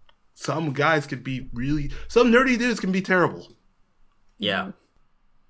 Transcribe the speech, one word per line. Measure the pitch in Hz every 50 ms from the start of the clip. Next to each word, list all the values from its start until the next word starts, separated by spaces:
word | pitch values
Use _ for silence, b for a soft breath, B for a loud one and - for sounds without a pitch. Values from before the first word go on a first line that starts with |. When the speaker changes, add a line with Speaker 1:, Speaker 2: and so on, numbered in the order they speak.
| - - _ _ _ _ _
Speaker 1:
some | - - - 139 160 165 147 131
guys | 139 143 160 160 151 147
could | - 139 123 -
be | 135 131 123 - - -
really, | 120 127 143 151 156 143 - B B B
some | B - 233 240 240
nerdy | 226 247 269 262 247
dudes | 220 240 247 226 -
can | - 190
be | 185 190
terrible. | 190 196 185 180 165 - - 87 - - - _ _ _ _ _ _ _ _ _ - _ _ _ _ _ _ -
Speaker 2:
Yeah. | - 101 98 92
Speaker 3:
Mm-hmm. | 92 95 - _ _ _ _ _ _ _ _ _ _ _ _ _ _